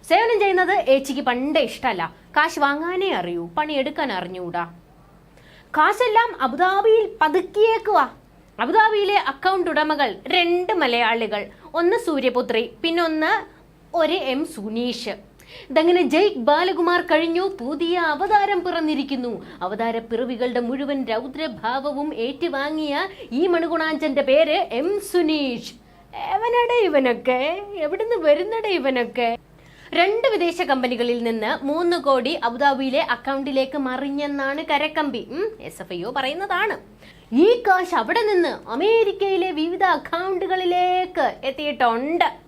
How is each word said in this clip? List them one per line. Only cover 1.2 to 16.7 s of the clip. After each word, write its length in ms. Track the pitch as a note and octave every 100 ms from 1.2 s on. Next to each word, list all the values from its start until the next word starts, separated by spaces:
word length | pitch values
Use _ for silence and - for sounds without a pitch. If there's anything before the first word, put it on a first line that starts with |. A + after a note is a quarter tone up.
പണ്ടേ 400 | B3+ A#3+ C4+ D#4
ഇഷ്ടമല്ല. 520 | A#3 - B3 F#3+ E3 - - -
കാശ് 220 | D#4+ D#4+
വാങ്ങാനേ 520 | C#4+ C#4+ E4+ F#4 F#4+
അറിയൂ, 360 | B3+ F3 F3 F3
പണിയെടുക്കാൻ 640 | A3+ D4+ D4 C4+ D4 C#4+
അറിഞ്ഞൂടാ. 580 | F#3+ F3+ F#3 F3 E3+ E3+ - - - - - - - - - - -
കാശെല്ലാം 640 | D#4 G#4 B4 G#4+ A#4 G4
അബുദാബിയിൽ 680 | C4 C4+ F4+ G4 A4 G#4+ G4+ -
പതുക്കിയേക്കുവാ. 880 | D#4 D4 F#4 G#4 A4 A4+ G#4+ F#4+ C4 - - - - -
അബുദാബിയിലെ 540 | A#3+ F#4+ G#4+ G#4+ G4
അക്കൗണ്ട് 560 | G4+ C4+ C4+ F#4 F#4+ F4
ഉടമകൾ 460 | D4 D#4 D4+ C4 F#3+ -
രണ്ട് 460 | F4+ E4+ F4 F4+
മലയാളികൾ, 760 | F4+ C#4 A#3+ A3+ A#3 A3 G#3+ G3+ - -
ഒന്ന് 240 | D#4+ E4+ A4+
സൂര്യപുത്രി, 720 | - D4 C4 B3 B3 A3 A#3 -
പിന്നൊന്ന് 640 | E4 E4+ E4 D#4 D#4 G#4 G4 - - _ - E4+
ഒരു 160 | D#4
എം 320 | F4+ C4+ C4 E4
സുനീഷ്. 640 | - G#3 A3+ B3 A#3+ A3 F#3 - _ - - -
ഇതങ്ങനെ 320 | C#4 E4 F4+
ജയ്ക്ക് 360 | D4 D#4 G4+ C4+
ബാലകുമാർ 640 | A#3 D4+ F#4